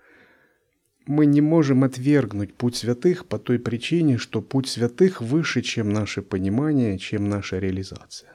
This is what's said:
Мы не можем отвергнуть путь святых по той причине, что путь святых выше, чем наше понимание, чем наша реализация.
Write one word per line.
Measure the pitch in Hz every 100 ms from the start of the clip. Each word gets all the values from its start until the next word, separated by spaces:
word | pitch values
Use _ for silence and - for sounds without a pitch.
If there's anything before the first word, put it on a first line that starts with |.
| _ _ _ _ _ _ _ _ _ _ -
Мы | 147 147
не | 143
можем | 151 165 139 131
отвергнуть | 131 123 131 147 110 101 101 -
путь | 123 120
святых | 107 123 175 175 -
по | 107
той | - 120
причине, | 120 117 - 170 156 117
что | - 110
путь | - 135 131
святых | - 120 - 185 185
выше, | 117 151 156 123
чем | - - 107
наше | 107 101 -
понимание, | 98 98 95 110 151 143 117 92
чем | - 107 101
наша | 101 - 92
реализация. | 98 92 95 - - - -